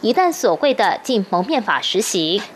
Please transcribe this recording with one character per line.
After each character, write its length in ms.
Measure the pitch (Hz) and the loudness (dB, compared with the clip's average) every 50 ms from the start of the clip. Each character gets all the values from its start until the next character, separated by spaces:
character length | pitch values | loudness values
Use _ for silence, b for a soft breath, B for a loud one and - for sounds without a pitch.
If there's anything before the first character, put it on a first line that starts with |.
一 100 | - 220 | 0 0
旦 200 | 294 370 370 349 | 2 2 2 2
所 220 | 311 - - 220 170 | 0 0 0 0 0
谓 180 | - - 196 - | 2 2 0 2
的 260 | - 220 185 - - | 2 2 2 0 -2
禁 240 | - - 254 220 190 - | -2 -2 0 0 0 0
蒙 160 | - 175 185 214 | 0 -2 0 0
面 160 | 320 269 214 | -2 -2 0
法 180 | 202 156 131 | 0 0 -2
实 200 | - - - 185 | -2 -2 -2 -2
行， 400 | 220 - - 185 160 156 175 214 B B - | -2 -2 -2 -2 -2 0 -2 -2 B B -2